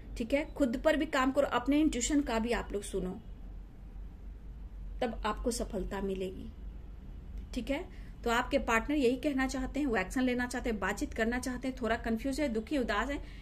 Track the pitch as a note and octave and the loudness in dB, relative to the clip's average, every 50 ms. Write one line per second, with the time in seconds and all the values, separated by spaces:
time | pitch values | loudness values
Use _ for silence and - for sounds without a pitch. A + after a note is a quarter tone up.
0 | - - - - A#3 A3+ C#4 C#4+ D#4 - - - C#4+ A#3 A3+ C4 - D#4 D#4 C4+ | -10 -10 -6 -6 -2 0 2 0 0 -2 2 2 2 2 2 4 4 4 6 6
1 | - - - C4+ C4 C4+ C4 D4 C#4 - - B3+ C4 C#4 C#4+ D4+ D#4+ D4+ - B3 | 2 2 2 2 4 4 4 4 2 4 2 0 2 4 4 6 6 4 4 2
2 | A#3+ - D4+ C#4+ C#4+ - A3+ A3+ A3 A#3 A3 F#3+ F#3 - G3+ G3+ G#3 - - F#3+ | 0 4 4 4 4 4 2 2 2 2 0 0 0 -2 -4 -4 -4 -2 -2 -2
3 | F3+ F3+ G3 - - - - - - - - - - - - - - - - - | -2 -2 -4 -6 -10 -12 -12 -12 -12 -12 -10 -12 -12 -12 -14 -14 -14 -12 -10 -10
4 | - - - - - - - - - - - - - - - - - - - - | -10 -10 -12 -12 -12 -12 -12 -12 -12 -12 -12 -10 -10 -10 -10 -8 -8 -8 -2 0
5 | B3 A#3 A3+ - - G#3+ A3 - - B3 A3+ - G#3+ - A#3 F#3+ F3+ - G#3 G3 | 0 0 0 0 0 -2 0 2 0 0 2 0 -2 -2 -2 -2 -2 -2 -2 -2
6 | G3 G3 F#3+ F#3 F#3+ F#3+ F#3+ A3 A3 - - - - - - - - - - - | 0 0 0 0 -2 -4 -4 -6 -10 -10 -10 -10 -10 -10 -10 -10 -12 -12 -12 -12
7 | - - - - - - - - - - - B3+ A3+ - C4+ D#4+ F4+ - - - | -12 -12 -12 -12 -10 -8 -8 -8 -8 -6 -6 -4 -2 0 -2 -2 -2 -6 -10 -12
8 | - - - - - A#3 A3+ A#3+ A#3+ - C#4+ C4+ A3 B3+ A3+ A3+ A3+ C#4+ D4 D4+ | -12 -12 -12 -4 0 2 2 2 2 2 2 2 4 4 4 4 4 2 2 4
9 | B3+ A#3 C4 C4 - D4+ C4+ C4+ C4+ B3+ - C4 C4 B3 - C4+ D4+ C4 A3 F#3+ | 6 4 4 4 2 0 2 2 0 0 0 -2 -2 -2 0 0 2 2 2 2
10 | F#3 F#3 - C4 C4 B3 B3 B3 B3 B3 - B3 A#3+ B3 A3 F#3+ F#3+ F#3+ G#3 - | 0 0 0 2 2 2 2 2 0 0 -2 -2 0 0 0 0 0 0 0 0
11 | D4 - - B3 A3 A3+ B3 B3 - C4 B3 B3 - C4 B3+ - B3 A3 A#3 A#3 | -2 -4 0 0 2 2 2 0 -2 -2 -4 -2 -2 -4 -4 0 0 0 0 0
12 | - A#3 A3+ A3+ - C#4 C4 D4 D4+ C4+ A3 A3 A3 - D#4 C4+ A#3 A3 G#3 G#3 | 2 0 -2 0 0 -2 0 2 2 2 2 0 -2 0 0 0 2 2 2 0
13 | A3+ C#4 C#4+ - - - - - | 2 0 -2 -4 -6 -8 -12 -12